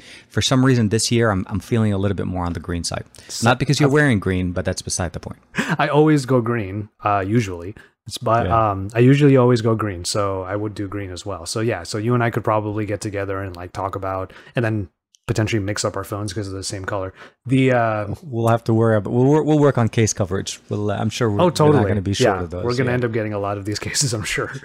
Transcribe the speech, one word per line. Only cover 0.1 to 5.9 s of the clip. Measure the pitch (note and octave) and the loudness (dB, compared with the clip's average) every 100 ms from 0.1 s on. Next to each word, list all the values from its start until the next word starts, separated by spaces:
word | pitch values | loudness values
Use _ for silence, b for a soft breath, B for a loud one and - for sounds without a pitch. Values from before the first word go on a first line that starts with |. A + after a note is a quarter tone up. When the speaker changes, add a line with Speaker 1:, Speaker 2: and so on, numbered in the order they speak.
| B B | B B
Speaker 1:
for | - | -2
some | - C3 C3 | 2 4 6
reason | B2 G#2+ | 4 4
this | A2 - | 2 2
year, | A#2 A#2 | 2 4
I'm, | F#2+ - | 2 -2
I'm | G#2 | -6
feeling | - A#2 G#2+ | 0 2 2
a | G2 | 2
little | G2+ F#2 | 0 -2
bit | G2 | -4
more | F2+ F2 | -4 -4
on | |
the | E2+ | -4
green | - E2+ | -6 -6
side. | E2 - - - B | -4 -6 -10 -18 B
Speaker 2:
So | B A2 | B 0
Speaker 1:
Not | B2+ | 2
because | C#3 C#3 | 2 2
you're | D3 | 4
Speaker 2:
I've | |
Speaker 1:
wearing | D3 D3 G#2+ | 4 4 2
green, | F#2+ F#2 F2+ | 0 -2 -2
but | F2 F#2 | -4 -4
that's | F2+ | -6
beside | - - F2 | -6 -6 -6
the | - | -8
point. | - - _ | -12 -18 _
Speaker 2:
<laughs> | - C4+ E3 | -6 -4 0
I | |
always | D3+ | 2